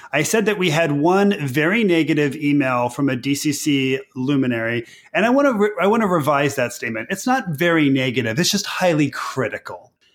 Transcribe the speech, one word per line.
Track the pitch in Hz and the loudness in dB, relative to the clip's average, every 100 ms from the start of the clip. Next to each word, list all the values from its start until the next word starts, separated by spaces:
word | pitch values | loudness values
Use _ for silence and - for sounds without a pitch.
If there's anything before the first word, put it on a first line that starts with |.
| - | -6
I | 143 | -2
said | 156 220 214 | 0 0 0
that | 196 | 0
we | 185 | 2
had | 151 165 | 2 2
one | 143 160 190 202 202 143 | 2 2 4 2 2 -2
very | 131 151 226 | 0 0 2
negative | 208 165 147 147 147 143 | 2 2 2 2 0 0
email | 147 143 131 123 123 | 0 2 2 0 -2
from | 135 139 | -2 -2
a | 127 | -2
D | 135 | -2
C | 139 156 | -2 -2
C | 139 156 139 131 131 - 131 | -2 0 0 0 -2 -4 -6
luminary, | 127 139 131 117 113 117 117 - - | -2 0 0 0 -2 -4 -6 -14 -8
and | 160 220 | -2 2
I | |
wanna | 269 285 | 2 2
re-, | 214 208 208 | 2 0 2
I | 185 | 0
wanna | 226 208 | 2 2
revise | 180 143 143 147 - | 0 2 2 0 0
that | 120 | -4
statement. | - 120 110 117 | -4 -8 -6 -6
It's | 196 254 | -6 -2
not | 262 180 | -2 -2
very | 143 175 160 147 | -2 0 2 2
negative. | 135 131 123 113 113 | 2 0 -2 -2 0
It's | 175 | 0
just | 202 - | -2 -4
highly | - 185 151 143 | -2 0 2 0
critical. | - - - 110 101 - 92 - _ _ | -2 -8 -4 -4 -6 -12 -16 -18 _ _